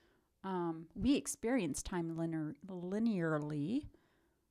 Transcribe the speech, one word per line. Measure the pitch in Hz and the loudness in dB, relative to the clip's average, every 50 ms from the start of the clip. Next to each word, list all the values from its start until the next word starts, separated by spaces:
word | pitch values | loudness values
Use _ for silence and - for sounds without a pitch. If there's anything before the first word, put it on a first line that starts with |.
| _ _ _ _ _ _ _ _ - | _ _ _ _ _ _ _ _ -6
Um, | 190 185 180 175 170 165 160 165 - - | -2 -2 0 0 0 -2 -4 -8 -10 -6
we | 202 196 247 285 | 0 2 4 4
experience | 240 - - - - - 226 262 262 185 151 127 - | 4 2 -2 -6 -4 0 0 2 2 2 0 -2 -4
time | - - 190 175 170 165 165 165 | -4 -4 -2 -2 -2 -2 -2 -2
linear-, | 165 165 165 160 156 151 - - - 185 | -2 0 0 -2 -2 -4 -6 -8 -10 -10
linearly, | 190 180 170 180 190 214 226 233 214 180 165 160 156 151 147 151 151 147 143 165 233 285 - - - _ _ _ _ _ _ _ _ _ _ _ | -8 -6 -4 -2 0 2 2 4 4 4 4 4 2 2 2 0 -2 0 0 0 0 -2 -2 -4 -10 _ _ _ _ _ _ _ _ _ _ _